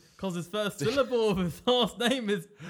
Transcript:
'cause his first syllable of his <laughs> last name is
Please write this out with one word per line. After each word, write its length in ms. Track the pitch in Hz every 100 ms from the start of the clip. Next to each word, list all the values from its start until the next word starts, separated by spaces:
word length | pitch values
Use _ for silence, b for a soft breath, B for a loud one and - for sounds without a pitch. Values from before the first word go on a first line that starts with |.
| - -
'cause 200 | 190 175
his 100 | 170
first 320 | 208 208 -
syllable 520 | 220 277 247 247 220
of 80 | 190
his 220 | 180 -
<laughs> 40 | -
last 320 | 247 220 -
name 320 | 233 269 214
is 160 | 202 160 - 165